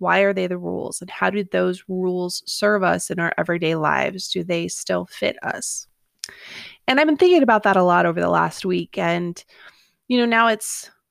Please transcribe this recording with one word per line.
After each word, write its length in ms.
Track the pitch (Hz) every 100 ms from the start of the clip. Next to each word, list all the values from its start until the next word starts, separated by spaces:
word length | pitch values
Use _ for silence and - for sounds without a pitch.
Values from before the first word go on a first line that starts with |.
Why 200 | 180 180
are 140 | 196
they 140 | 190 180
the 100 | 180
rules? 420 | 175 185 - -
And 80 | 180
how 220 | - 185
do 120 | 202
those 400 | 196 180 185 180 -
rules 540 | 185 185 180 180 -
serve 380 | - - 208 208
us 280 | 180 180 -
in 80 | 180
our 140 | 170 -
everyday 360 | 170 170 160
lives? 540 | 160 151 143 135 185 -
Do 160 | 185
they 240 | 170 170 175
still 380 | - - 180 180
fit 360 | - - -
us? 440 | - - - - - _ _ _ - - - - - - -
And 140 | 262
I've 60 | 311
been 100 | 302
thinking 260 | 359 359
about 200 | 254 214
that 160 | 208 190
a 40 |
lot 220 | 180 175
over 160 | 175 165
the 80 | 175
last 380 | 170 165 - 190
week. 320 | 180 175 -
And, 440 | 170 175 175 175 - - - _ _ _ -
you 60 | 247
know, 80 |
now 240 | 240 226 233
it's, 420 | 220 - - - _ _